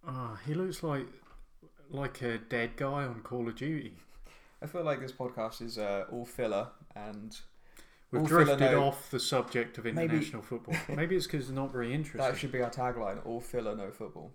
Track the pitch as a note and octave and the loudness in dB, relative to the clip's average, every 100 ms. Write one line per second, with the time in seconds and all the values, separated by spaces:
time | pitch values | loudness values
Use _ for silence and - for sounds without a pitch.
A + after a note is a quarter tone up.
0 | - C3 A#2+ G#2+ C3+ D3+ F#3+ E3 E3 C#3+ | -6 -6 -6 -6 -4 -2 -2 -2 -2 -2
1 | A#2+ - - - - - - - - C3+ | -4 -12 -20 -20 -20 -20 -20 -20 -10 -4
2 | C#3 - B2 A2+ A2+ B2 A#2 - C#3 C#3+ | -4 -2 -2 -2 -2 0 0 -2 -2 0
3 | C3+ A2+ A2 B2 A#2+ A#2 C3+ D#3 A2 F2+ | -2 -6 -6 -4 -2 -2 -4 -2 -6 -12
4 | - - - - - - D3+ F3 D#3 C3+ | -20 -18 -18 -20 -20 -12 -8 -2 0 0
5 | C3 B2+ B2 B2 A2+ - A#2 A2 G#2 G2+ | -2 -6 -6 -2 -4 -4 -8 -2 0 0
6 | F#2 A#2+ A#2+ - A2+ G2+ B2 - - - | -2 -6 -8 -2 0 2 0 -8 -16 -12
7 | G#2 G#2 G#2+ - - - - - - - | -10 -10 -12 -12 -16 -18 -20 -20 -20 -20
8 | - C#3 D#3 E3 D3 C#3 C3+ C#3+ C#3 C3 | -2 0 6 10 10 8 8 8 6 2
9 | - B2+ - C3 A#2+ B2+ A2+ - A2+ A2 | -4 -2 2 2 2 0 -2 -2 -2 0
10 | E3 D#3 - A#2 G#2 A#2+ - D#3+ - D3 | 2 2 2 -6 -6 -8 -2 -4 -2 0
11 | E3 F#3 D#3 D3+ B2+ C3+ C3+ B2+ A#2 C#3 | 2 2 2 -2 -2 -2 -2 -2 0 0
12 | D3+ - C3 B2 C#3 B2+ A#2+ C#3+ B2 A#2+ | -2 0 2 2 -2 0 0 2 0 0
13 | G#2 G2+ - A#2 A#2+ B2 A2 G#2+ G2 - | -2 -2 -4 -4 -2 -2 0 -2 -6 -8
14 | G#2+ - D#2+ | -10 -10 -14